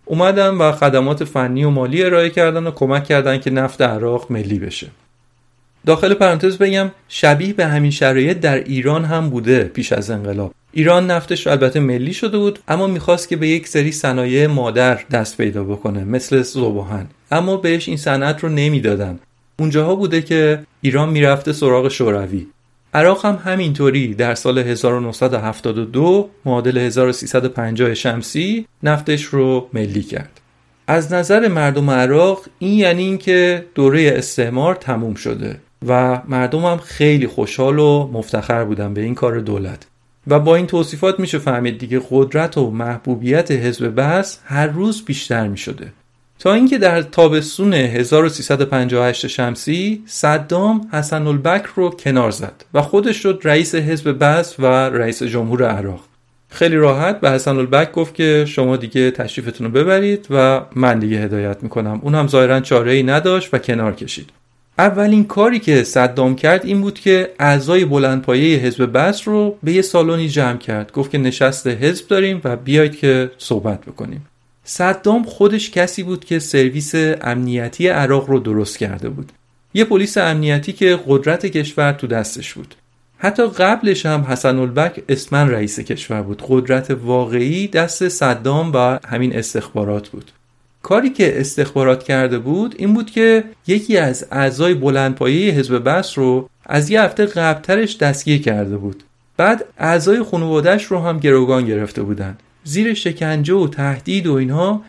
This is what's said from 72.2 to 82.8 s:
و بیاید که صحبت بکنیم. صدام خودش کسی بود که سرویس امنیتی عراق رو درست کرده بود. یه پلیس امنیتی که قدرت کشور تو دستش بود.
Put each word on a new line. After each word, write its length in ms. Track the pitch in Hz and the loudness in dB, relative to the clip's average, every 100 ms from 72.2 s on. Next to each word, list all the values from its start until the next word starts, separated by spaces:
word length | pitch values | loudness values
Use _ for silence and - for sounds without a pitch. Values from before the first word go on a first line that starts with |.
| 196 185 | 0 -2
و 120 | 131 120 | -4 -6
بیاید 400 | 127 147 151 151 | 0 2 2 2
که 360 | 139 131 127 - | 2 2 0 -8
صحبت 440 | - 110 104 98 | -4 -2 -2 -6
بکنیم. 440 | - - 107 147 - _ _ _ | -10 -14 -12 -14 -16 _ _ _
صدام 600 | - - 180 190 208 233 | -14 -2 0 2 2 0
خودش 480 | 226 - 202 214 - | -2 2 2 2 -4
کسی 320 | 180 180 - | -2 -2 -4
بود 220 | 180 180 - | -8 -8 -4
که 140 | 165 | -4
سرویس 520 | 151 139 131 147 147 160 156 156 | 0 2 2 0 -4 0 0 -2
امنیتی 640 | 120 123 123 120 117 - 180 | -4 -4 -2 -4 -6 -2 0
عراق 420 | 151 135 139 135 | 0 2 0 2
رو 100 | 135 | 0
درست 380 | 110 107 101 - | 0 -2 -2 -4
کرده 320 | 104 92 - | -6 -6 -10
بود. 220 | 69 - _ _ _ _ | -10 -14 _ _ _ _
یه 100 | 196 | 0
پلیس 340 | 220 190 202 208 | 2 2 2 0
امنیتی 560 | 165 156 151 143 147 | 0 0 0 0 -2
که 260 | - 185 180 135 | 0 2 2 2
قدرت 380 | 139 151 170 196 | 2 2 -2 -2
کشور 460 | 156 147 - 143 | -4 -4 0 0
تو 160 | 143 123 | -2 -4
دستش 460 | 113 107 131 - | -4 -4 -10 -14
بود. 220 | - - - | -16 -20 -20